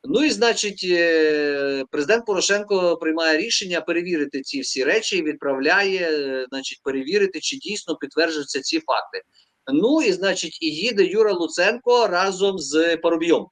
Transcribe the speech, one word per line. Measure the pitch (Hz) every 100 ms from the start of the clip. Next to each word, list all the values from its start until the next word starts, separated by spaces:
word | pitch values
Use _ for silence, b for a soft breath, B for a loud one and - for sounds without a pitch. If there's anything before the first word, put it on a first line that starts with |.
Ну, | 131 196
і, | 302
значить, | 202 233 220 208 196 185
е, | 175 170 160 156 151 147 143 139 139 131
президент | 147 143 226 233
Порошенко | 185 - 202 202 196 180 165
приймає | 160 160 165 156
рішення | 226 - 196 170
перевірити | 160 170 175 165 139 143
ці | 139 139
всі | 131 135
речі | 131 214 220 190
і |
відправляє, | 156 147 139 139 139 190 196 190 170
е, | 151 139 131 127
значить, | 135 127 -
перевірити, | - 135 135 202 196 160
чи | - 135
дійсно | 160 208 - 156
підтверджуються | 139 - 165 156 139 139
ці | - 160
факти. | 156 113 - 92 _ b b _ -
Ну, | 143 214 320
і, | 254
значить, | 175 196 185 170 -
і | 160
їде | 151 220 202
Юра | 170 202 214
Луценко | 185 170 - 185 240 - 247 214
разом | 175 190 185 196 190
з | 139 151 170 165
Парубієм. | 170 165 165 139 98